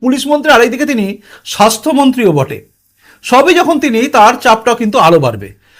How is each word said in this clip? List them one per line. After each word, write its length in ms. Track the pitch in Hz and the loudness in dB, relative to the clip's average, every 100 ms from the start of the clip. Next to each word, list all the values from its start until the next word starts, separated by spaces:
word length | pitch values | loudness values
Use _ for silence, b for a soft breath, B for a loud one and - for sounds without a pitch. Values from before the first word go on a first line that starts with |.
পুলিশ 180 | 254 262 277 | -2 -2 -2
মন্ত্রী, 220 | 294 302 | -2 2
আরেকদিকে 340 | 240 240 262 294 | 2 2 -2 -4
তিনি 200 | 240 196 202 b b b | -2 -4 -8 b b b
স্বাস্থ্যমন্ত্রীও 840 | - 214 220 311 277 269 254 208 147 | 0 0 0 -2 0 0 2 0 0
বটে। 200 | 131 107 - _ _ _ b b | -2 -8 -18 _ _ _ b b
সবই 300 | - 247 311 349 | -2 2 2 2
যখন 200 | 339 311 | 0 -2
তিনি, 200 | 294 220 277 | -2 -2 0
তার 260 | 240 214 254 | 2 2 2
চাপটা 300 | 247 220 240 | 0 0 0
কিন্তু 240 | 233 220 233 | -2 -2 0
আরও 200 | 165 170 | 2 2
বাড়বে। 300 | 131 104 98 - b | 0 -6 -12 -20 b